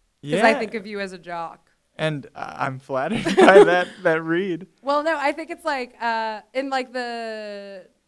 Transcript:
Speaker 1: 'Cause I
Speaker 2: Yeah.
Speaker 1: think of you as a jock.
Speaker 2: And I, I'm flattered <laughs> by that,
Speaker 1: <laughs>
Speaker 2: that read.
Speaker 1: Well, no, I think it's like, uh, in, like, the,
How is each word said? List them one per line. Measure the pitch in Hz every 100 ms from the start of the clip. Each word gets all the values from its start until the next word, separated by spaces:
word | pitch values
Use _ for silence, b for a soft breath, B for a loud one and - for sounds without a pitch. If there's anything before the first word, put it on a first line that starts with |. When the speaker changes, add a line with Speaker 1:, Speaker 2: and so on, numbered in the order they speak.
| _ _
Speaker 1:
'Cause | 143 165
I | 226
Speaker 2:
Yeah. | 285
Speaker 1:
think | 220 233
of | 196
you | 208
as | 196
a | 185
jock. | 165 170 165 - _ _ _ -
Speaker 2:
And | 156 147 - -
I, | - - 135
I'm | 131
flattered | - 131 151 226
<laughs> | - 196 359
by | 196
that, | 170 175 180 -
Speaker 1:
<laughs> |
Speaker 2:
that | 180 160
read. | 160 170 196 165 185 _
Speaker 1:
Well, | 247 294
no, | 302 311
I | 277
think | 294 311
it's | 339 320
like, | 277 247 -
uh, | 233 226 220 214 196
in, | 262 277
like, | 262 254
the, | 247 240 233 226 220 214 202 202 196 170 _